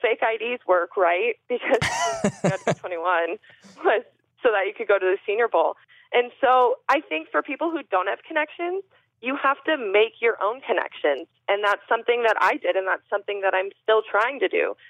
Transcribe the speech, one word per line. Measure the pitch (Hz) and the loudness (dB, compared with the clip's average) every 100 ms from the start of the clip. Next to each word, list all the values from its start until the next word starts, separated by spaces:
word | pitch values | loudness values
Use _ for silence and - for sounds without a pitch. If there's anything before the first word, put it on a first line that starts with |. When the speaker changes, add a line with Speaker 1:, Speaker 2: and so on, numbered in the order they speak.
Speaker 1:
fake | 226 226 | -2 0
I | 233 226 | -2 -2
Ds | 226 247 - | -6 -6 0
work, | 180 170 - | 0 0 0
right?" | 175 175 233 - | 2 2 -2 -4
<laughs> | _ | _
Because | 247 - 269 - - 698 679 202 - | -6 0 0 0 -2 -2 -2 -4 -2
you | 185 | -2
had | 190 | -2
to | - | -2
be | |
Speaker 2:
<laughs> | - | -4
Speaker 1:
twenty-one | 185 170 175 175 170 - - - - - | -4 -4 0 2 0 -4 -12 -20 -20 -4
was | 349 214 - _ _ _ | 0 0 -2 _ _ _
so | 247 | 0
that | 208 190 | 2 -2
you | 208 | -6
could | 208 | 0
go | 202 | 2
to | 185 | 2
the | 196 - | 0 -2
Senior | 208 233 | -2 0
Bowl. | 175 156 - _ - _ | 2 0 -2 _ -20 _
And | 240 240 - | -2 -2 0
so | 247 254 247 - - | 4 6 4 2 0
I | 285 | -2
think | - 311 311 | -2 -8 -4
for | 302 | -4
people | 294 269 330 | -4 -4 -4
who | 320 262 | -4 -2
don't | 185 196 | -2 0
have | - - | -4 -4
connections, | 320 302 - 349 381 - _ _ _ | -4 -4 -6 -6 -6 -8 _ _ _
you | 240 277 | -6 -2
have | 277 277 - | 0 0 -2
to | 302 | -2
make | 220 202 220 - | 0 2 2 2
your | 233 208 | -2 0
own | 196 254 | -2 -4
connections. | - 160 - - 151 143 - _ - | -4 -2 -2 -2 -2 -2 -4 _ -4
And | 202 | 0
that's | 208 202 - | 0 -2 0
something | 233 226 240 | -2 0 0
that | 226 202 | 2 2
I | - 269 | 2 0
did, | 175 180 | -2 -2
and | 190 | -2
that's | 175 - | -4 -4
something | 202 202 202 | -6 -4 -4
that | 190 185 | -2 -2
I'm | 196 - | -4 -6
still | - 220 214 | 2 2 2
trying | 202 233 277 | 0 0 0
to | 190 | -2
do. | - 82 101 | 0 -2 -4